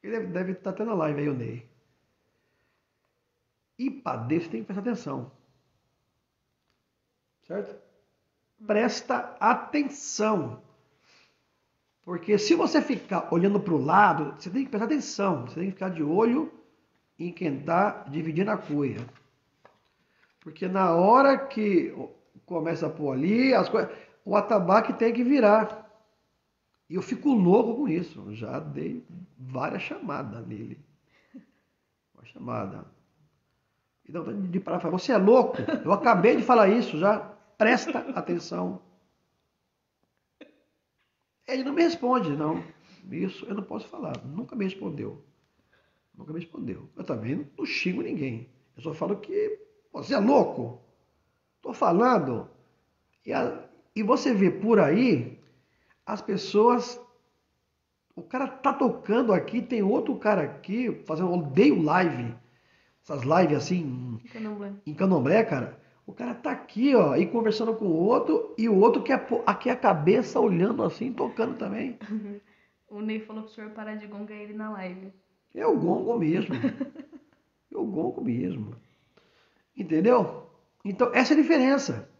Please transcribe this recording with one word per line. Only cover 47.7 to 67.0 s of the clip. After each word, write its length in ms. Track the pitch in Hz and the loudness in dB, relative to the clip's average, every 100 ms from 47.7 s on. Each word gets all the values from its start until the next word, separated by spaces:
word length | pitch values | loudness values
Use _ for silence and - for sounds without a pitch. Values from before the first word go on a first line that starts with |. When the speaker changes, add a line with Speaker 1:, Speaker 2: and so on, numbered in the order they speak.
| - 180 190 | -4 -4 -4
Speaker 1:
ninguém. 480 | 370 262 135 113 120 _ _ - | -4 -6 -6 -8 -14 _ _ -12
Eu 60 | |
só 140 | 147 151 | -12 -6
falo 240 | 170 202 | -4 -6
que, 400 | - 392 427 - - _ _ | -4 -4 -2 -4 -14 _ _
"Você 220 | - - 254 | -14 -2 2
é 40 | |
louco? 600 | 202 277 180 - 117 - _ _ _ _ _ _ _ _ | 4 4 4 -2 -8 -10 _ _ _ _ _ _ _ _
Tô 100 | - | -12
falando." 760 | 233 240 175 247 233 135 117 - _ _ _ _ _ _ _ | -2 2 4 4 2 0 -6 -8 _ _ _ _ _ _ _
E, 80 | - | -6
a... 380 | 139 123 - - _ _ - | -4 -2 -6 -16 _ _ -6
e 60 | |
você 320 | 214 254 - | 0 2 2
vê 160 | 214 190 | 4 4
por 300 | - 214 220 | 2 2 4
aí 580 | 151 175 254 151 117 - _ _ _ _ _ _ - | 6 4 4 2 -2 -12 _ _ _ _ _ _ -10
as 100 | 208 | -10
pessoas, 760 | - 190 - 202 233 240 - - - _ _ _ _ _ _ _ _ _ _ - | -6 -6 0 4 4 4 -2 -12 -18 _ _ _ _ _ _ _ _ _ _ -20
o 60 | |
cara 260 | - 254 269 | -12 -8 -8
tá 260 | - 285 | -2 -2
tocando 580 | - 254 - - 220 247 | 2 0 0 0 0 4
aqui, 300 | 180 - 233 | 2 0 -6
tem 220 | - 233 | -2 0
outro 320 | 196 254 - 226 | 2 2 0 -2
cara 240 | 214 202 | 0 0
aqui 600 | 143 - - 208 247 - - | 0 -6 -8 -4 -4 -6 -8
fazendo, 240 | 160 185 | -4 0
eu 100 | 175 | 0
odeio 420 | 147 131 269 180 | 0 6 6 6
live, 540 | 151 170 175 127 120 - _ _ _ _ _ _ | 4 4 2 -2 -6 -10 _ _ _ _ _ _
essas 180 | _ 147 | _ -6
lives 360 | 123 165 170 147 | 2 4 4 2
assim, 600 | - 180 151 127 123 113 | 0 -2 -2 -8 -8 -10
Speaker 2:
Em 40 | - | -12
Candomblé. 460 | 226 214 208 202 - - | -10 -10 -8 -10 -12 -12
Speaker 1:
em 80 | |
Candomblé, 500 | 151 190 175 131 156 | 0 2 4 4 4
cara. 360 | 147 139 120 - _ _ - | 4 -2 -6 -12 _ _ -20
O 80 | |
cara 200 | 190 240 | -12 -10
tá 160 | 240 294 | -8 -8
aqui, 460 | 269 - - 262 | -8 -8 0 4
ó, 200 | 254 | 6